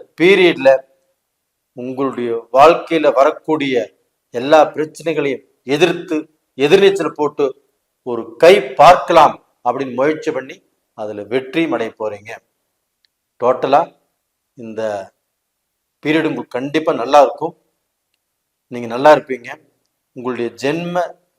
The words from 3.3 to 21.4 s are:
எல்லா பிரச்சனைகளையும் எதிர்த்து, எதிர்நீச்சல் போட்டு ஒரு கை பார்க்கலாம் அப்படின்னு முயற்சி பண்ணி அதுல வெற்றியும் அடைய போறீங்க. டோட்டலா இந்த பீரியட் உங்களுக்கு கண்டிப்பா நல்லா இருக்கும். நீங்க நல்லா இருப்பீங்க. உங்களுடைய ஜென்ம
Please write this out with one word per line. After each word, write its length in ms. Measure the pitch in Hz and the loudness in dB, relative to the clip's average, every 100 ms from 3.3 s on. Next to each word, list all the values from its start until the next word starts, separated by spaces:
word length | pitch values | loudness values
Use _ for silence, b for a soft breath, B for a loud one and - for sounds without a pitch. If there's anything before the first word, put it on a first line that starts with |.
| 151 - 156 139 123 104 _ _ _ _ 120 | 0 -6 -4 -2 -4 -6 _ _ _ _ -8
எல்லா 200 | 135 156 151 - | 2 4 4 -2
பிரச்சனைகளையும் 680 | 156 - 160 151 139 123 _ _ 123 | -10 -8 -8 -4 -6 -8 _ _ -6
எதிர்த்து, 440 | 147 175 - - 156 156 _ _ - 143 | 0 0 0 -6 -8 -8 _ _ -4 0
எதிர்நீச்சல் 520 | 190 196 196 156 156 | 4 2 0 -6 -4
போட்டு 280 | 147 147 135 - _ _ _ _ 127 | -6 -2 -4 -4 _ _ _ _ -10
ஒரு 100 | 117 113 - | -10 -10 4
கை 100 | 165 202 - - | 6 6 2 6
பார்க்கலாம் 560 | 156 180 - 165 135 - _ _ 123 | 6 6 4 4 4 2 _ _ -6
அப்படின்னு 300 | 127 135 131 | -6 -8 -2
முயற்சி 320 | 147 156 156 131 | -2 -2 -6 -8
பண்ணி 180 | 131 190 _ _ _ - | -10 -20 _ _ _ -14
அதுல 220 | 107 104 101 | -12 -12 -6
வெற்றியும் 400 | 131 131 165 160 120 | -6 -4 -4 -4 -4
அடைய 160 | 110 - | -8 -8
போறீங்க. 300 | 110 101 104 107 _ _ _ _ _ _ _ _ _ _ | -10 -10 -16 -20 _ _ _ _ _ _ _ _ _ _
டோட்டலா 400 | 123 131 139 143 175 _ _ _ _ _ _ - | -2 0 0 0 0 _ _ _ _ _ _ -20
இந்த 180 | 113 107 110 101 95 _ _ _ _ _ _ _ _ _ | -14 -8 -8 -8 -12 _ _ _ _ _ _ _ _ _
பீரியட் 260 | 143 160 160 | -4 -2 -4
உங்களுக்கு 280 | 123 120 123 | -8 -10 -10
கண்டிப்பா 340 | 139 156 165 135 | -6 -4 -4 -6
நல்லா 200 | 120 143 143 | 2 4 4
இருக்கும். 300 | - 165 - _ _ _ _ _ _ _ _ _ _ _ | 0 -10 -12 _ _ _ _ _ _ _ _ _ _ _
நீங்க 140 | 120 120 | -14 -10
நல்லா 180 | 120 147 143 | 0 4 4
இருப்பீங்க. 340 | 131 123 123 147 _ _ _ _ _ 131 | 0 -12 -12 -20 _ _ _ _ _ -12
உங்களுடைய 340 | 120 120 117 - | -8 -6 -8 -6
ஜென்ம 400 | 139 165 175 175 170 - _ _ | -6 -6 -6 -6 -6 -12 _ _